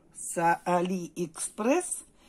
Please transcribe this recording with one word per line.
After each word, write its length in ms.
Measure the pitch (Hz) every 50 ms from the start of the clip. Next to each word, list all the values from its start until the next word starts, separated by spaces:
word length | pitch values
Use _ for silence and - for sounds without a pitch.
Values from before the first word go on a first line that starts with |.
| _ _ _
с 420 | - - - - 175 165 170 170 - -
Алиэкспресс, 1400 | 175 180 175 180 180 196 180 170 147 - 170 175 156 - - - - - - 214 247 302 359 - - - - - - _ _ -